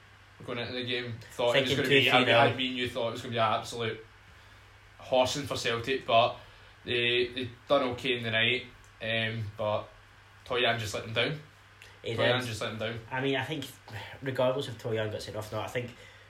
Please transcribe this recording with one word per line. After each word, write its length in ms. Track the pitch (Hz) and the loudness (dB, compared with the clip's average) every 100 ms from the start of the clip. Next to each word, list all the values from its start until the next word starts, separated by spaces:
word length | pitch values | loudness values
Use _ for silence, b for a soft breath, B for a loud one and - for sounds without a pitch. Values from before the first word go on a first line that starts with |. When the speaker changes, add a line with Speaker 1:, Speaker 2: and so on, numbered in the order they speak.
| - - - - - | -20 -20 -20 -16 -10
Speaker 1:
going 100 | 120 | -8
into 140 | 120 | -6
the 140 | 127 120 | -6 -4
game 280 | 123 120 107 - | -4 -4 -10 -10
thought 220 | - 120 135 | 0 4 4
it 60 | |
was 80 | 127 | 4
Speaker 2:
Thinking 80 | 139 | 2
Speaker 1:
gonna 120 | 139 | 4
be, 200 | 135 127 | 6 8
I 40 | 127 | 6
mean, 60 | 120 | 6
Speaker 2:
two 60 | |
three 20 | 117 117 | 6 6
nil. 80 | 127 | 4
Speaker 1:
me 100 | 127 | -2
and 80 | 127 | -2
you 120 | 123 | -4
thought 200 | 123 117 | -2 -4
it 20 | |
was 100 | 113 | -4
gonna 100 | 123 | -4
be 40 | 117 | 0
an 140 | 110 | 2
absolute 460 | 117 - 120 113 - - - - B B B B B - - | 2 -4 -6 -4 -6 -12 -20 -20 B B B B B -20 -20
horsing 440 | - 127 127 147 - | 0 2 4 0 -4
for 80 | 127 | -4
Celtic, 480 | 123 117 135 131 - | -2 -2 -2 -4 4
but 300 | 117 120 - B B B - - | 4 4 0 B B B -14 -4
they, 440 | 120 120 120 123 127 | 0 2 2 0 -2
they 140 | 120 - - | -8 -10 2
done 160 | 143 127 | 2 2
okay 280 | 120 131 120 | -2 -2 -2
in 60 | |
the 80 | 117 | 0
night. 320 | 113 117 123 - - - - | 2 2 0 -4 -18 -20 -10
Um, 420 | 110 113 110 113 104 - | -4 -2 -2 -4 -8 -4
but 260 | 104 104 - - - - - - - | -2 -2 -4 -16 -20 -20 -20 -20 -6
Toyan 300 | 123 120 113 | 0 2 0
just 140 | 107 | -4
let 100 | 120 | -8
them 100 | 110 | -4
down. 200 | 117 131 151 - - - - B B | 0 0 -2 -10 -20 -20 -20 B B
Speaker 2:
He 120 | 117 113 | -6 0
Speaker 1:
Toyan 240 | 120 123 | 2 2
Speaker 2:
did. 80 | 120 | 0
Speaker 1:
just 140 | 107 | -6
let 80 | 117 | -6
them 100 | 110 | -4
down. 200 | 110 117 - | -6 -6 -8
Speaker 2:
I 80 | 131 | -4
mean, 140 | 139 135 | -2 -2
I 80 | |
think 220 | 120 156 - - - 107 B B | -2 -6 -8 -14 -16 -14 B B
regardless 460 | 135 123 127 135 - | -4 0 2 0 -4
if 120 | 110 | -8
Toyan 300 | 120 110 107 | -4 -2 -2
got 100 | 107 | -6
sent 140 | - 107 | -8 -10
off 160 | - | -8
or 60 | 107 | -8
not, 80 | 107 | -6
I 40 | |
think, 220 | 127 117 - B B B | -6 -8 -12 B B B